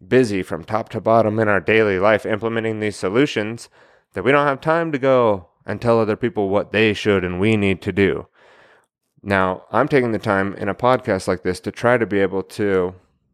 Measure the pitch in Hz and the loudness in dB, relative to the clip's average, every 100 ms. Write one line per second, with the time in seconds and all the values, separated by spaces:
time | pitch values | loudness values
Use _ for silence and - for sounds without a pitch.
0 | 92 127 117 98 90 82 - 110 110 113 | 0 2 2 -2 -4 -8 -6 -6 -6 -6
1 | 110 113 107 110 107 98 82 110 107 92 | 2 2 2 0 0 0 2 2 2 2
2 | 104 104 98 107 113 113 110 107 107 98 | 2 2 0 -4 -4 -4 -4 -4 -6 -6
3 | 95 113 143 - 107 117 - _ _ _ | -2 0 0 -2 -6 -8 -16 _ _ _
4 | _ 101 104 143 147 135 160 165 165 143 | _ -4 0 2 2 -2 -2 -2 -2 -2
5 | 135 127 117 98 - _ - 104 117 117 | 2 2 2 0 -6 _ -10 -4 0 2
6 | 107 107 120 107 98 101 - 104 113 101 | 2 -2 -2 -2 0 0 0 2 2 2
7 | 107 98 90 90 107 110 98 92 104 90 | 0 0 0 -2 0 2 0 -2 -2 0
8 | 95 71 - _ _ _ _ _ _ _ | 0 0 -8 _ _ _ _ _ _ _
9 | _ _ 101 98 92 92 - 107 143 143 | _ _ -2 0 0 -2 -2 0 2 2
10 | 120 104 110 98 98 - 101 92 123 127 | 2 -2 0 0 -2 -4 -6 -2 0 0
11 | - 95 101 92 95 90 104 - 117 123 | 0 -2 -2 -4 -4 -6 -8 -2 0 2
12 | 101 101 95 95 - - 104 92 90 92 | 2 0 0 -2 -6 -4 0 0 -2 -6
13 | _ _ _ | _ _ _